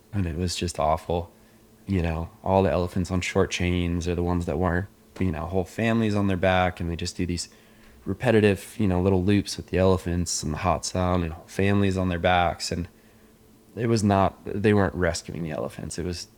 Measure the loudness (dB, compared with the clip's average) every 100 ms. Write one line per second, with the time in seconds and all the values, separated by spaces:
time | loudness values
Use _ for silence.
0 | _ -4 -4 -4 -4 -4 -4 -2 0 0
1 | -2 -4 -6 -14 -20 _ -20 -14 -4 -2
2 | 0 -4 -8 -8 0 4 4 2 -2 -2
3 | -2 -2 -2 0 0 0 0 0 -2 -2
4 | -2 -2 -2 -2 -2 0 0 0 -4 _
5 | _ -4 -4 -4 -4 -4 -4 -2 -2 0
6 | 0 0 0 0 2 2 2 -2 -6 -4
7 | -6 -4 -4 -4 -8 -16 -20 -20 -20 -12
8 | -8 -2 2 6 6 4 -2 -2 0 2
9 | 2 2 4 2 0 -8 -2 2 4 4
10 | 0 -2 -2 -4 -4 -2 0 -2 -2 -2
11 | 0 0 -2 -6 -8 -2 2 2 2 0
12 | -2 2 4 4 2 -2 -6 -6 -6 -12
13 | _ -20 -20 _ -20 -20 _ -4 0 2
14 | 4 4 2 0 -8 0 4 4 4 2
15 | 0 -2 -6 -8 -6 -6 -6 -8 -10 -6
16 | -6 -8 -12